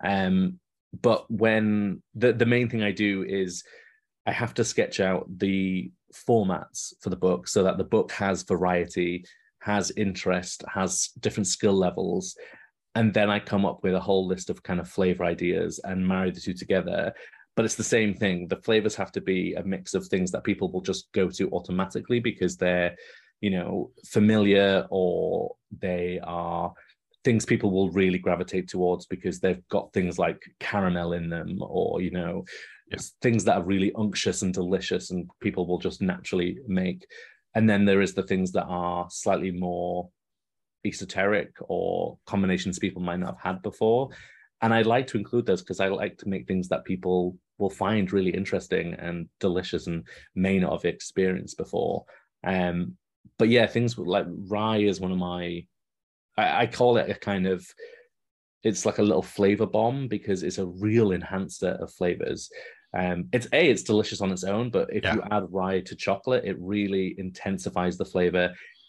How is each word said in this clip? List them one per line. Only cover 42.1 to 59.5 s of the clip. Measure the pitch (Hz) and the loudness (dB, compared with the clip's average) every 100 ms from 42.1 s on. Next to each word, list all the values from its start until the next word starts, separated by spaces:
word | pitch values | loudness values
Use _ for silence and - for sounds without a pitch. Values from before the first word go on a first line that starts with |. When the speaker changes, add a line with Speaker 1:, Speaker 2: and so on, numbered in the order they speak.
| - - | -8 -4
Speaker 1:
combinations | 101 95 92 95 87 | 0 2 0 -2 -4
people | 95 90 | -4 -4
might | 90 87 | -4 -4
not | 90 87 | -6 -6
have | 92 95 | -6 -6
had | |
before. | 104 - 110 120 135 - - - _ _ | -8 0 2 2 0 -8 -20 -20 _ _
And | 113 | 2
I | 113 | 4
like | 110 123 135 | 4 2 0
to | 107 | -4
include | - 120 117 | -2 0 2
those | 92 | 0
'cause | - 90 | -2 -2
I | 95 | 0
like | 98 98 - | 0 -4 -6
to | 101 | -6
make | 95 - | -4 -2
things | 92 90 | -2 0
that | 90 - | -4 -2
people | 92 92 92 90 92 _ - | -4 0 2 0 -4 _ -4
will | 101 | -4
find | - 98 110 92 | 0 0 2 2
really | 98 92 | 2 2
interesting | 92 95 95 - 92 85 | 0 -2 -4 -2 -2 -2
and | 85 85 87 82 - | -6 -8 -8 -10 -4
delicious | 98 90 92 82 82 | -2 0 -2 -4 -4
and | 85 - - - 92 | -6 -8 -18 -8 -2
may | 95 98 | 2 2
not | 87 | 2
have | 82 85 | 0 -2
experienced | - - - 92 92 - - | -4 -4 0 0 0 -6 -10
before. | - - 85 - - - _ _ | -6 -4 -2 -4 -8 -20 _ _
Um, | - 92 90 87 90 - _ _ _ - | -2 0 0 -2 -4 -8 _ _ _ 0
but | 113 | 4
yeah, | 117 107 | 6 4
things | 117 120 - | 2 0 -2
like | 85 98 85 | 0 0 0
rye | 85 95 104 110 110 | -6 -6 -2 0 2
is | 104 87 | 2 2
one | 92 | -2
of | 92 | -2
my, | 90 87 87 87 - _ _ _ _ _ _ - | -2 -4 -6 -8 -10 _ _ _ _ _ _ 0
I, | 92 85 | 2 2
I | 120 | 2
call | - 123 117 | 4 6 6
it | - | 2
a | 98 | -2
kind | - 98 92 | -2 0 2
of, | 92 - - - - _ _ _ _ _ _ | 0 -4 -20 -20 -20 _ _ _ _ _ _
it's | 110 95 107 | -2 0 0
like | 107 | 2
a | |
little | 104 90 | 4 4
flavor | - - 98 | 0 2 2